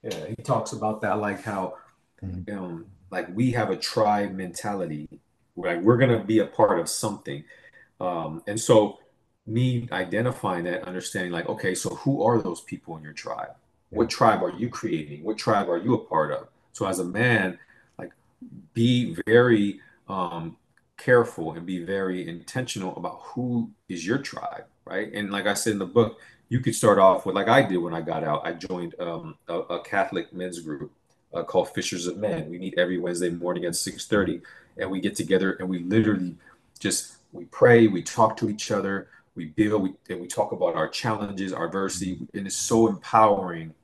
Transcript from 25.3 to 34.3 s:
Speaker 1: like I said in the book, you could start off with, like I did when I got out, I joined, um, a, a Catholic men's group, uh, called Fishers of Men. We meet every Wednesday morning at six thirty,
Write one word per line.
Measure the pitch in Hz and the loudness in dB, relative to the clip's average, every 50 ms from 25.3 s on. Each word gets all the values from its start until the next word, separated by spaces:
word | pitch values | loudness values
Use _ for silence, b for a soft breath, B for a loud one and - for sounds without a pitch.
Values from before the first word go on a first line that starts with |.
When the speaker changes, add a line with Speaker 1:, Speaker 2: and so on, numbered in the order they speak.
Speaker 1:
like | 101 101 - | -4 -2 0
I | 104 101 | 0 0
said | - - 113 107 | 0 0 0 0
in | 101 | 0
the | 98 | -2
book, | 90 87 120 113 87 - B B B B B B _ | 2 4 4 4 4 0 B B B B B B _
you | 117 120 | -4 -2
could | - 113 110 | 0 0 -2
start | - - 107 101 95 | 4 6 6 8 8
off | 95 95 90 82 - | 8 8 8 6 0
with, | 98 92 | -2 -2
like | 104 98 107 | 0 2 6
I | 117 139 131 | 6 6 6
did | 98 95 | 4 2
when | 90 85 85 82 | 0 0 -2 -4
I | 82 | -6
got | 80 80 82 78 78 | -4 -4 -4 -2 0
out, | 78 76 78 - | -2 -2 -2 -2
I | 82 85 | -6 -8
joined, | 82 80 - 92 90 87 85 - - | -8 -6 -6 -6 -6 -6 -8 -8 -8
um, | 90 85 85 82 82 80 76 _ _ | -6 -6 -6 -8 -10 -12 -16 _ _
a, | - 85 85 | -6 -6 -6
a | - - 87 85 - | -4 -4 -6 -8 -6
Catholic | - - 98 95 - - 87 82 - - | -2 0 0 0 0 -2 -6 -6 -6 -10
men's | 90 90 90 87 85 | -10 -8 -8 -8 -10
group, | 82 80 76 - 76 73 _ _ _ _ _ _ _ _ - | -8 -10 -8 -8 -8 -12 _ _ _ _ _ _ _ _ -6
uh, | 87 82 | -6 -6
called | - - 92 - - - | 0 2 2 2 2 -2
Fishers | - 92 - - 90 87 | -4 -4 -4 -4 -4 -4
of | 90 85 | -4 -4
Men. | 92 107 104 - - 78 78 | -2 -2 -2 -2 -2 -6 -8
We | 85 90 | -10 -8
meet | 95 95 87 87 | -8 -6 0 0
every | 90 90 92 | 0 2 0
Wednesday | 87 87 87 87 85 90 87 | -2 -2 -4 -2 -2 -2 -2
morning | 85 85 85 90 90 90 90 | -2 -2 -4 -4 -4 -2 -4
at | 87 85 | -4 -4
six | - - 92 90 - - | -4 -6 -6 -8 -10 -4
thirty, | - - 104 95 87 | 0 2 2 2 2